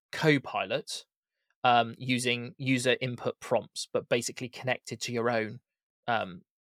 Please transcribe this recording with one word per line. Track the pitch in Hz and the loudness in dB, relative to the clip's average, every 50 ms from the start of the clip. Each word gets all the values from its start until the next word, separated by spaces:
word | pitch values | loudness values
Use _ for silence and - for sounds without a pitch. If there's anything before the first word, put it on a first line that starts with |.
| _ _ | _ _
Copilot, | - - - 160 147 135 - - - 104 98 95 117 147 - - - - - _ _ _ _ _ _ _ _ _ _ _ - | -6 2 4 4 4 4 2 -2 -4 -4 -4 -2 -4 -4 -6 -8 -10 -12 -12 _ _ _ _ _ _ _ _ _ _ _ 4
um, | 127 120 120 117 113 113 - | 6 6 6 4 2 -2 -6
using | 123 127 127 120 120 123 120 120 120 123 - - | -2 0 0 2 2 2 0 0 -4 -8 -10 -6
user | 135 131 131 123 123 131 120 - | 0 2 2 2 4 2 2 2
input | 123 127 120 - - 123 - - | 0 -4 -6 -4 -4 -6 -6 -6
prompts, | - - 123 110 - - _ - - - | -2 0 0 0 0 -2 _ -12 -8 -4
but | - 117 - - | -4 -4 -2 0
basically | 131 120 117 - 120 - 131 120 | 0 0 0 -2 -6 -8 -10 -10
connected | - - - 127 123 - _ - 123 113 | -10 -8 -4 -4 -4 -4 _ -10 -10 -8
to | - - | -8 -6
your | 120 117 113 120 | -4 -2 0 0
own, | 120 113 110 107 120 127 - _ _ _ _ _ _ _ _ - | 0 0 -2 -4 -6 -12 -16 _ _ _ _ _ _ _ _ -2
um, | 117 107 101 95 90 90 - _ _ _ _ | -2 -2 -2 -4 -8 -14 -18 _ _ _ _